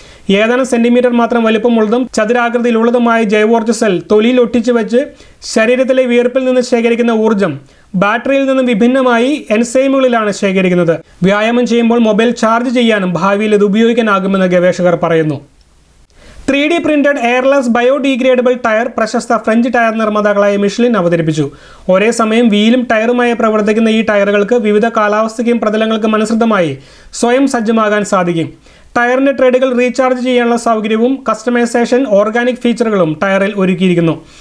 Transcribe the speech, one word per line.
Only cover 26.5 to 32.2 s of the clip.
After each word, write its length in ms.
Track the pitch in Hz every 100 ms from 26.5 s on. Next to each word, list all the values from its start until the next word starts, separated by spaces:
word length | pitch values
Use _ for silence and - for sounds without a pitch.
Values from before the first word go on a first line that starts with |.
| 202 160 135 - - -
സ്വയം 360 | - 240 254 277
സജ്ജമാകാൻ 560 | 240 214 226 214 208
സാധിക്കും. 480 | 202 190 180 165 160 - - - - 240
ടയറിന്റെ 340 | 240 254 277
ത്രെഡുകൾ 460 | 247 254 254 262 240
റീചാർജ് 460 | 247 247 254 254
ചെയ്യാനുള്ള 320 | 254 240 240 233
സൗകര്യവും 680 | 233 220 214 220 247 269 -
കസ്റ്റമൈസേഷൻ 760 | 220 247 240 233 240 233 254 254
ഓർഗാനിക് 480 | 202